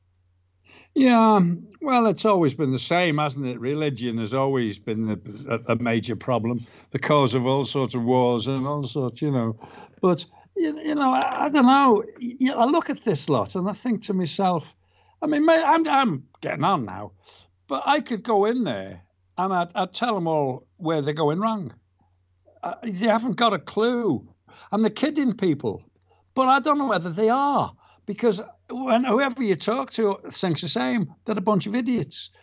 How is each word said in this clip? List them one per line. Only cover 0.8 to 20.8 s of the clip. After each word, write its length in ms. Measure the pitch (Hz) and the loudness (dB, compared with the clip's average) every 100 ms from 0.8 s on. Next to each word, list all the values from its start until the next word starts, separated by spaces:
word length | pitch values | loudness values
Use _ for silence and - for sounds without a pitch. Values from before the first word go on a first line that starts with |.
| _ | _
Yeah, 400 | 311 262 233 220 208 | 2 4 6 6 6
um, 320 | 175 170 - - | 4 0 -8 -10
well, 260 | 302 254 226 | 0 2 2
it's 180 | 180 | 2
always 300 | 220 196 156 | 2 4 2
been 180 | 123 143 | 0 -2
the 60 | 131 | -2
same, 400 | - 175 180 151 | 0 0 2 0
hasn't 280 | 151 135 131 | -2 -4 -8
it? 140 | 120 | -6
Religion 580 | 120 147 151 120 120 113 | -6 -2 -2 -2 -4 -4
has 160 | 107 | -2
always 440 | 131 135 135 117 101 | 0 0 0 -2 -4
been 240 | - 107 | -6 -4
the, 600 | 110 98 - 104 139 113 - | -4 -6 -8 -14 -6 -4 -2
a, 40 | |
a 40 | 117 | -2
major 400 | 120 117 113 110 | 0 -2 -2 -6
problem, 500 | - 120 113 120 120 - _ | -4 -2 -2 -4 -8 -20 _
the 80 | 131 | -6
cause 360 | - 151 131 | 2 2 4
of 120 | 127 123 | 2 0
all 180 | 135 | 0
sorts 300 | 131 143 127 | 0 -2 -2
of 80 | 127 | -2
wars 460 | 117 127 123 120 113 | 2 4 4 2 -2
and 180 | 135 131 | -4 -4
all 160 | 147 | -4
sorts, 400 | 131 151 127 117 | -6 -4 -6 -4
you 80 | 151 | -2
know. 260 | 135 113 110 - - - _ | 0 -2 -4 -12 -20 -20 _
But, 240 | - 170 - _ _ 403 | 0 0 -4 _ _ -4
you, 200 | 311 302 | -4 -4
you 140 | 302 294 | -4 0
know, 160 | 269 | 0
I, 300 | 262 - - | 2 0 -2
I 40 | 302 | 0
don't 180 | 285 247 | 4 6
know. 360 | 277 277 208 - - | 6 6 4 0 -10
Y-, 140 | 247 240 | -12 -2
y-, 140 | 254 262 | -2 2
I 80 | |
look 260 | 233 330 - | 2 2 -2
at 120 | - | -4
this 260 | - 160 - | -2 -2 0
lot 260 | 131 101 | 0 0
and 140 | 190 185 | -4 -4
I 40 | |
think 300 | 196 254 214 | -4 -4 -4
to 120 | - | -2
myself, 600 | 190 175 - 190 175 - _ _ _ _ _ | -2 -2 0 0 0 -4 _ _ _ _ _
I 40 | 302 | -2
mean, 180 | 294 | 2
may-, 180 | 320 330 | 4 4
I'm, 240 | 320 330 320 | 4 2 4
I'm 360 | 277 254 139 - _ | 2 2 -2 -8 _
getting 240 | - 170 | -8 -2
on 200 | 165 180 | 0 0
now, 280 | 104 95 104 - _ - _ _ - | -2 -10 -14 -16 _ -20 _ _ -6
but 140 | 269 - | -4 0
I 140 | 294 | 0
could 240 | - 220 | 0 -6
go 200 | - 214 202 | 0 2 2
in 180 | 247 | 0
there 380 | 196 101 95 92 - _ _ - | -2 -4 -8 -14 -20 _ _ -6
and 140 | 185 | -2
I'd, 160 | 185 170 - | 0 -2 -4
I'd 160 | 185 | -6
tell 220 | - 240 202 | -4 -4 -2
'em 100 | 165 | 0
all 400 | 156 139 127 - | 0 0 -4 -12
where 260 | - | -10